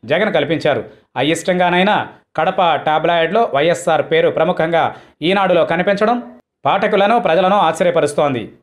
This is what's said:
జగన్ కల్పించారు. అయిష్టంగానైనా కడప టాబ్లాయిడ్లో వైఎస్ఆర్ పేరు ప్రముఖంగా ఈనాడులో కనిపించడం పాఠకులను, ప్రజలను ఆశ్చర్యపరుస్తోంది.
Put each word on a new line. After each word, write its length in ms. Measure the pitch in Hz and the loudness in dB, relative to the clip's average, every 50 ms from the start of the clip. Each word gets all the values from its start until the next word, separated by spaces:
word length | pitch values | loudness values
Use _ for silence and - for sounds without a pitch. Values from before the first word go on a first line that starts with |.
| - 113 | -4 -2
జగన్ 200 | 147 175 214 214 175 | -2 -2 -2 0 0
కల్పించారు. 460 | 160 143 135 165 147 - 156 139 113 104 - - - _ _ _ 127 | -2 0 0 -4 -2 0 -2 -2 -2 -4 -10 -16 -20 _ _ _ -4
అయిష్టంగానైనా 720 | 131 147 165 160 - - 185 180 180 175 175 180 185 208 208 156 113 - - - _ _ _ - | -2 -2 -2 -2 -2 -4 0 0 0 2 2 2 2 2 0 -2 -2 -6 -12 -20 _ _ _ -2
కడప 220 | 156 185 190 196 185 170 156 135 - | -2 -2 0 0 2 2 0 0 0
టాబ్లాయిడ్లో 560 | 160 151 156 156 165 170 170 165 165 185 226 233 - - | -2 -2 0 0 0 0 0 0 0 0 0 0 0 0
వైఎస్ఆర్ 480 | 135 151 170 165 160 - - 160 151 139 - | 0 0 0 0 0 0 0 0 0 0 0
పేరు 180 | 160 160 170 165 | 0 2 2 2
ప్రముఖంగా 540 | - 143 160 175 175 - 160 165 170 165 143 113 - - - - _ _ 151 165 | 2 0 0 -2 0 -2 -2 0 0 0 0 0 -4 -8 -20 -20 _ _ -2 -2
ఈనాడులో 340 | 190 202 196 185 180 170 156 - | 0 0 2 2 2 2 2 0
కనిపించడం 480 | 170 170 180 202 202 190 214 220 247 240 - - - - _ _ _ _ _ | 0 -2 0 -2 0 0 0 0 0 -2 -6 -12 -20 -20 _ _ _ _ _
పాఠకులను, 520 | 135 165 196 202 208 - 196 196 208 233 240 | 0 0 0 0 0 2 2 2 2 2 0
ప్రజలను 380 | - 180 160 180 180 185 202 208 180 160 | 2 2 2 2 2 2 2 2 2 0
ఆశ్చర్యపరుస్తోంది. 760 | 165 - 190 180 - 165 147 147 - - 156 143 131 117 101 82 - _ | 0 0 0 0 2 2 0 0 0 0 0 0 0 -4 -6 -10 -16 _